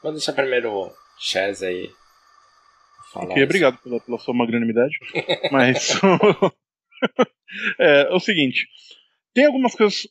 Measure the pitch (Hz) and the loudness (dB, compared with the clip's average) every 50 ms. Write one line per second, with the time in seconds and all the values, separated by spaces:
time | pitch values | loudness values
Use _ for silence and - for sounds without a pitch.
0 | - 147 156 151 147 - 143 139 139 131 127 123 117 117 104 98 92 90 - _ | -8 -8 -8 -6 -6 -4 -2 -2 0 0 0 -2 -2 -2 -4 -4 -6 -8 -12 _
1 | _ _ _ _ - - - 95 95 101 98 95 95 92 90 90 90 - - _ | _ _ _ _ -10 -4 -2 -2 -2 -2 -4 -4 -6 -6 -6 -6 -8 -12 -16 _
2 | _ _ _ _ _ _ _ _ _ _ _ _ _ _ _ _ _ _ _ _ | _ _ _ _ _ _ _ _ _ _ _ _ _ _ _ _ _ _ _ _
3 | - - - - - 90 92 139 139 139 165 196 165 135 123 - _ 127 120 117 | -20 -16 -12 -12 -10 -6 0 0 0 2 2 2 2 2 0 0 _ -8 -8 -8
4 | _ - 120 110 - - 123 123 120 117 113 117 117 113 110 117 120 147 151 - | _ -8 -10 -10 -6 -6 -2 -2 -2 -2 -2 -2 -2 0 0 0 0 0 -2 -10
5 | - - - - - - 175 - - - 139 135 127 123 127 120 - - - - | -14 -8 -8 -8 -4 -4 -6 -4 -4 0 2 2 4 4 2 0 -2 -4 -2 2
6 | - 196 180 180 196 208 175 - - 185 - _ _ _ _ _ _ _ _ - | 2 2 4 4 4 2 2 2 0 -2 -2 _ _ _ _ _ _ _ _ -6
7 | - - _ - 247 - _ _ _ _ - - - - - - - 165 147 143 | -6 -6 _ -2 -2 -2 _ _ _ _ -16 -8 -6 -6 -2 2 4 6 6 6
8 | 143 - 175 185 - - 208 165 147 131 123 - - _ _ - _ _ - _ | 4 4 0 -2 -2 0 0 0 0 0 -2 -4 -6 _ _ -20 _ _ -20 _
9 | _ _ _ _ _ _ _ 240 277 294 269 269 262 233 - - 220 208 190 - | _ _ _ _ _ _ _ 4 4 4 4 2 -2 -2 0 2 0 0 0 -2
10 | - 208 | -10 -12